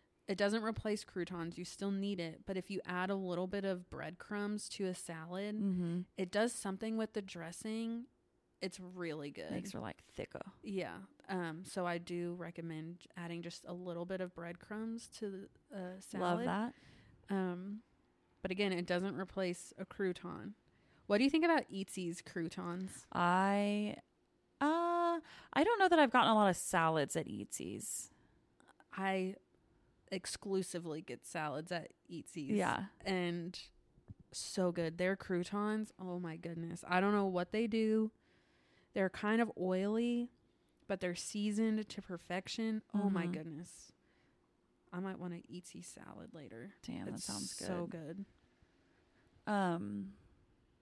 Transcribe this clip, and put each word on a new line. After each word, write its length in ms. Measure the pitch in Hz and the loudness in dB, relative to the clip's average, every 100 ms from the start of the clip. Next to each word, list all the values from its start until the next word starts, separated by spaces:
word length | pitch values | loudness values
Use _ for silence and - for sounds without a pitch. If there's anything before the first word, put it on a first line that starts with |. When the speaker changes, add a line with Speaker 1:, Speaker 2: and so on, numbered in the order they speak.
| _ _ - | _ _ -4
Speaker 1:
It 100 | 190 | 2
doesn't 260 | 202 226 | 2 2
replace 400 | 220 214 220 208 | 0 -2 0 -2
croutons. 540 | - 185 170 175 165 170 | -2 -4 -4 -4 -6 -6
You 80 | 180 | -10
still 260 | - 202 | -4 -2
need 280 | 196 202 185 | 0 0 -2
it. 240 | 165 156 - | -4 -6 -4
But 100 | 185 | -4
if 140 | 180 | -2
you 80 | 196 - | -4 -2
add 240 | 180 185 | 0 0
a 60 | 196 | 0
little 320 | 185 175 185 | 0 0 0
bit 180 | 202 196 | 0 0
of 240 | 180 180 | -2 -4
breadcrumbs 800 | 131 151 180 - 208 208 208 - | -8 -8 -10 -6 -2 -2 -2 -4
to 160 | - 185 | -2 -2
a 80 | 175 | -2
salad, 640 | - 165 160 180 208 214 | -6 -8 -6 -4 -2 0
Speaker 2:
Mm-hmm. 420 | 202 180 170 175 185 - | 2 2 2 0 -2 -4
Speaker 1:
it 140 | 185 | 0
does 220 | 202 240 | 2 2
something 440 | - 196 190 220 220 | 0 -4 -4 -2 -2
with 160 | 220 | -2
the 80 | 208 | -2
dressing. 840 | 190 170 165 - 220 220 226 233 254 _ _ _ _ - | -6 -8 -8 -8 -6 -4 -2 -4 -8 _ _ _ _ -6
It's 180 | 190 - | -6 -6
really 520 | 180 180 170 151 147 | -12 -6 -4 -2 -6
good. 200 | - - | -8 -6
Speaker 2:
Makes 200 | - 202 | -6 -6
her, 80 | - | -6
like, 240 | - - - | -8 -8 -12
thicker. 280 | - - - - - | -10 -8 -8 -12 -14
Speaker 1:
Yeah. 340 | - 190 143 90 190 _ - | -6 -4 -4 -8 -14 _ -6
Um, 340 | 190 165 160 | -4 -4 -6
so 220 | 190 190 175 | -8 -4 -2
I 100 | 170 | -2
do 340 | 175 175 175 | -2 -4 -2
recommend 720 | 175 170 170 165 156 156 175 - - | -4 -8 -6 -6 -6 -8 -12 -14 -10
adding 260 | 170 170 | -6 -6
just 220 | 170 - - | -8 -10 -10
a 60 | |
little 320 | 180 180 170 175 | -8 -6 -4 -4
bit 140 | 185 | -4
of 160 | 180 175 | -4 -6
breadcrumbs 720 | 170 175 - 214 226 226 - - | -10 -10 -8 -6 -4 -6 -10 -6
to 100 | 208 190 196 _ - | -6 -6 -12 _ -12
the, 40 | 202 | -8
uh, 240 | 180 190 | -8 -10
salad. 440 | - 190 180 175 175 | -8 0 2 2 2
Speaker 2:
Love 260 | 190 233 - - - - - - | 0 0 -4 -20 -20 -20 -14 -2
that. 40 | |
Speaker 1:
Um, 480 | 196 185 180 196 214 - _ _ _ _ _ | 0 0 -2 -6 -10 -12 _ _ _ _ _
but 100 | 185 | -4
again, 220 | 185 202 | 2 2
it 120 | 175 175 | 2 2
doesn't 300 | 180 196 151 | 2 0 -2
replace 560 | 190 196 180 175 - - | -4 0 0 -2 -8 -10
a 80 | 190 | -8
crouton. 680 | - 190 180 175 - 196 - _ _ _ _ - | -2 0 0 -6 -8 -10 -12 _ _ _ _ 2
What 120 | 208 | 6
do 40 | |
you 60 | 269 | 6
think 160 | 311 330 | 6 6
about 180 | 311 - | 6 4
Eatsy's 500 | 196 185 - 175 175 | -4 -6 -4 -4 -4
croutons? 840 | - 180 165 - 175 180 190 - - | -6 -4 -4 -2 -4 -4 -6 -10 -4
Speaker 2:
I, 800 | - 175 185 196 202 202 208 208 - - _ _ _ _ - | 2 6 6 6 6 4 2 0 -4 -10 _ _ _ _ 0
uh, 600 | 285 339 339 349 339 339 - - - | 4 4 4 4 4 2 -2 -16 0
I 100 | - | 4
don't 160 | 381 440 | 6 8
know 80 | 370 | 8
that 100 | 339 | 10
I've 120 | 269 | 8
gotten 180 | 247 226 | 8 8
a 40 | 220 | 8
lot 140 | 202 | 8
of 80 | 175 | 6
salads 580 | - 180 160 160 139 160 | 2 4 6 6 4 0
at 120 | - | -2
Eatsy's. 840 | 104 101 - - - - - - _ _ _ _ _ - - - | -4 -6 -6 -6 -6 -6 -6 -8 _ _ _ _ _ -20 -20 -12
Speaker 1:
I 440 | - 196 190 185 202 _ _ _ _ _ _ - | -4 0 2 0 -4 _ _ _ _ _ _ -8
exclusively 880 | 190 - - 202 190 175 175 170 156 | -6 -6 -6 0 0 0 -4 -4 -6
get 240 | - 123 - | -6 -10 -6
salads 460 | 165 151 139 165 | -4 -2 -2 -4
at 220 | 170 - - - | -6 -6 -16 -12
Eatsy's. 460 | 165 - 175 139 208 | -12 -8 -6 0 2
Speaker 2:
Yeah. 280 | 180 - 190 - 196 | 4 0 -4 -6 0
Speaker 1:
And 520 | 185 175 175 170 - - _ _ _ - - - | 2 2 0 -4 -8 -14 _ _ _ -20 -20 -12
so 380 | - - - 180 | -10 -4 2 2
good. 240 | 175 165 170 | 2 -2 2
Their 180 | 180 196 | 0 0
croutons, 800 | - 175 175 202 208 214 214 - | 0 0 0 0 0 0 -2 -6
oh 200 | 185 180 | -6 -4
my 160 | 170 160 | -4 -6
goodness. 480 | 170 165 165 170 - | -6 -6 -6 -6 2
I 120 | 180 | 4
don't 140 | 202 | 6
know 140 | 208 196 | 6 4
what 240 | 180 180 | 2 0
they 160 | 220 233 | 0 2
do. 440 | 220 220 220 220 - _ _ _ _ _ _ _ 202 | 4 6 4 2 -2 _ _ _ _ _ _ _ 0
They're 140 | 190 | 0
kind 300 | - 208 226 | 2 2 4
of 120 | 226 - | 2 0
oily, 760 | 185 185 202 220 240 240 240 _ _ _ _ _ - | 2 2 2 2 2 2 -2 _ _ _ _ _ -4
but 120 | 185 | -2
they're 140 | 180 | -2
seasoned 720 | 175 - 208 214 208 220 214 208 | -2 -4 0 2 4 4 2 -2
to 140 | - | -8
perfection. 800 | - 175 - 180 - - 220 220 - | -8 -8 -4 -4 -2 -2 0 -2 -2
Oh 160 | 202 202 | 2 4
my 140 | 185 175 | 2 0
Speaker 2:
Mm-hmm. 80 | |
Speaker 1:
goodness. 580 | 175 160 151 175 - - _ _ _ _ _ _ _ _ _ - | -2 -6 -10 -12 -16 -20 _ _ _ _ _ _ _ _ _ -12
I 80 | 180 | -6
might 200 | 190 - | -6 -6
want 140 | 180 | -8
to 100 | 170 - | -8 -10
eat 200 | 180 - 170 | -14 -12 -14
salad 500 | 175 - - - - | -14 -14 -16 -16 -14
later. 400 | 165 131 - 202 - | -14 -14 -14 -14 -14
Speaker 2:
Damn, 240 | - - - | -8 -6 -6
that 80 | - | -6
Speaker 1:
It's 60 | - | -6
Speaker 2:
sounds 260 | 202 196 | -6 -6
Speaker 1:
so 340 | - 190 175 170 | -6 -4 -4 -4
Speaker 2:
good. 400 | 170 151 190 196 _ _ _ _ _ _ _ _ _ _ _ - | -8 -8 -10 -12 _ _ _ _ _ _ _ _ _ _ _ -2
Speaker 1:
good. 80 | |
Speaker 2:
Um, 600 | 202 185 170 101 101 190 - - _ _ _ _ _ | 2 2 0 -2 -4 -6 -10 -20 _ _ _ _ _